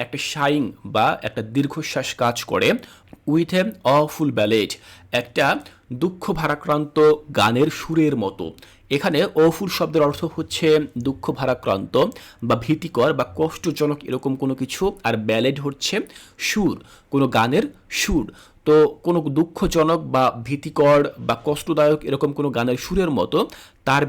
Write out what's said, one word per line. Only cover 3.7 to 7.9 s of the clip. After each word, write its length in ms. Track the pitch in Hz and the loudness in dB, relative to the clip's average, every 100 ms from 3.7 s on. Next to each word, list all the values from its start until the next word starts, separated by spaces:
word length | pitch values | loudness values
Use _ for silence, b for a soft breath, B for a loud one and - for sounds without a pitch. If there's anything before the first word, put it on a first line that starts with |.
| 214 127 143 | -2 2 2
awful 320 | 151 - 151 113 | 2 -2 -2 0
ballet, 320 | 107 110 98 - B B B 120 | 2 2 0 -4 B B B -6
একটা 240 | 120 - 139 220 - B B 123 | -4 0 0 0 -6 B B -6
দুঃখ 200 | 180 185 - 160 | -4 -4 -6 -4
ভারাক্রান্ত 580 | 156 147 - 151 147 - 151 151 - - | -2 -4 -2 -2 0 4 6 6 0 0
গানের 300 | 107 120 156 - | 2 4 2 0
সুরের 360 | - | -2